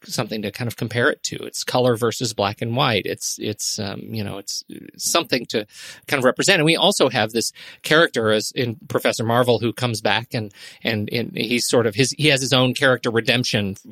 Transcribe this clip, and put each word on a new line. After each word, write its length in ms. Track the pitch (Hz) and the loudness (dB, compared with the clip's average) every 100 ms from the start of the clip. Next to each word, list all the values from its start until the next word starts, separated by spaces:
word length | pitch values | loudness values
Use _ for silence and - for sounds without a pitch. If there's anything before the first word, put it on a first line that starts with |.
something 380 | - - 107 107 | -8 -6 -4 -4
to 80 | 104 | -6
kind 160 | - 120 | -6 -6
of 100 | - | -6
compare 320 | 117 120 139 | -4 0 0
it 140 | - | 0
to. 140 | - - | -6 -8
It's 260 | - - | -10 -8
color 340 | - 127 127 113 | -2 2 2 2
versus 380 | 117 - 120 | 0 -2 -4
black 260 | 107 101 107 | -2 -2 -2
and 140 | 117 120 | -4 0
white. 300 | 139 101 87 | 2 2 -2
It's, 320 | - - - | -4 -6 -6
it's, 400 | 110 104 - - | -6 -4 -6 -6
um, 220 | 101 - 101 | -6 -8 -10
you 120 | 113 | -8
know, 140 | 101 98 | -6 -8
it's 260 | - - - - - - | -10 -10 -10 -16 -18 -8
something 500 | - 170 - 131 117 | -2 -2 0 -4 -2
to 200 | 113 104 - - - - | -6 -6 -12 -20 -14 -4
kind 100 | 143 | 0
of 60 | |
represent. 340 | 123 - 143 190 | 2 2 2 4
And 80 | 151 | 4
we 80 | |
also 340 | 143 170 - 139 | 4 4 4 2
have 220 | 117 110 | 2 0
this 220 | 117 - - - - | 0 -2 -6 -18 -8
character 500 | - 156 165 123 110 | 2 4 4 2 2
as 180 | 107 - | 2 0
in 260 | - 120 - - | -2 -4 -4 -4
Professor 340 | 123 123 - | 0 0 0
Marvel 380 | 113 117 123 113 | 2 2 4 2
who 120 | 117 | 0
comes 280 | - 123 107 | -2 -2 0
back 340 | 107 104 120 | 0 0 -2
and, 180 | 123 104 - - - | -6 -8 -12 -20 -8
and, 260 | 117 110 104 | -4 -2 -2
and 240 | 117 - - | -4 -4 -4
he's 280 | 113 120 | -2 -2
sort 220 | - 131 113 | 2 2 2
of 80 | |
his, 180 | 101 123 - | 2 0 2
he 80 | 147 | 2
has 140 | 135 | 2
his 120 | 131 | 2
own 220 | 127 127 | 2 2
character 360 | 120 139 123 123 | 2 2 2 0
redemption 640 | 113 113 110 123 113 101 95 - | 0 2 0 0 0 -2 -6 -12